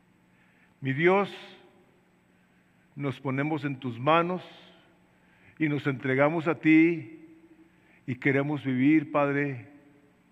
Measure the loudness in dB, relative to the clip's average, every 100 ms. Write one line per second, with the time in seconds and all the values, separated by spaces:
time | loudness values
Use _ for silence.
0 | _ _ _ _ _ _ _ _ -4 2
1 | 4 4 0 -8 -20 -20 -20 _ _ _
2 | _ _ _ _ _ _ _ _ _ -8
3 | -8 -6 -6 -4 -4 -4 -6 -8 -10 -4
4 | 2 2 2 -6 -12 -20 -20 -20 _ _
5 | _ _ _ _ -20 -4 -2 -2 -4 -4
6 | -2 2 2 2 -4 0 4 6 6 0
7 | -8 -18 -20 -20 -20 -20 _ _ _ _
8 | -10 -4 0 0 0 -4 -2 2 4 4
9 | 2 0 0 0 -4 -8 -14 -20 -20 _
10 | _ _ _